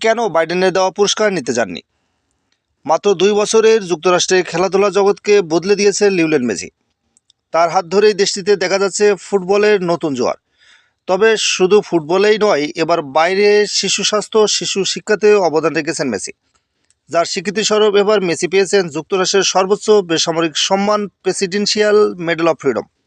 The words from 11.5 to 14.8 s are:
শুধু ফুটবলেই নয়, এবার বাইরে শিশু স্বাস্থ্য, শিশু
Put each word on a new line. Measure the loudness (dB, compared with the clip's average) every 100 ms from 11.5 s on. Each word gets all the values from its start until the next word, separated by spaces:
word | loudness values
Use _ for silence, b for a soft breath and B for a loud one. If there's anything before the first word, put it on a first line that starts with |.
| 0
শুধু | 2 2 2
ফুটবলেই | -2 0 0 2 2 2
নয়, | 0 -2 -2
এবার | -2 -2 -2 0
বাইরে | 0 2 2 2 2 -2
শিশু | -4 -4 -2
স্বাস্থ্য, | -4 -2 0 2 0
শিশু | -4 -4